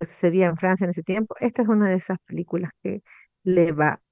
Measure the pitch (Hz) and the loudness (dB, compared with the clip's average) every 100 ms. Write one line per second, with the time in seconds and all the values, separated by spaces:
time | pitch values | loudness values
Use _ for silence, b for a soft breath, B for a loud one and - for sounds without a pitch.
0 | 170 - 175 185 180 165 185 185 185 175 | -10 -2 0 2 2 2 0 0 0 -4
1 | 160 196 220 - 247 247 220 214 202 185 | -4 -4 -4 -4 -4 0 0 2 2 0
2 | - 185 - 165 170 175 165 - - 202 | -2 -8 -8 -10 -6 -6 -6 -8 -10 -10
3 | b b b _ 190 180 165 151 151 - | b b b _ 0 2 2 2 0 -2
4 | _ | _